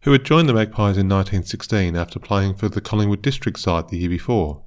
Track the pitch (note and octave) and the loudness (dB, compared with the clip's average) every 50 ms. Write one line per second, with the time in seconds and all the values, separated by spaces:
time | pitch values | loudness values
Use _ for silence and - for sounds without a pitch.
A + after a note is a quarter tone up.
0 | - C#3+ C#3+ C3+ C3+ - D#3 D#3+ E3+ D3+ A#2+ A2 A2 G#2+ - - G#2+ G2+ G2 G2 | 4 6 4 4 4 4 2 4 4 4 4 2 2 0 0 0 0 2 2 2
1 | G2 F#2+ G2 G2 F#2+ - - F#2+ E2+ - - F#2+ - - - G#2+ F#2+ F2 E2 E2+ | 2 2 2 0 0 0 -2 -4 -4 -4 -8 -12 -6 -2 0 0 2 2 0 -2
2 | F2 F2 - - - - G#2 G2 G2 G2 F#2+ F#2+ - G#2 G#2+ G#2 - - - G#2+ | -4 -4 -6 -14 -6 -2 0 0 2 0 -2 -2 -2 -2 -2 -4 -6 -2 -2 0
3 | G#2 G2+ G2+ F#2+ G2+ C#3 C3+ C3+ - - - - - - F2 E2 E2 - - F2 | 2 2 0 0 0 -2 -2 0 -2 -4 -6 -4 -2 -2 0 0 -2 -4 -6 -4
4 | F2+ F2 F2+ E2+ - - B2 A2 F2 D2 D2 C#2 - | -2 -2 -2 -4 -2 0 0 0 0 0 -4 -8 -14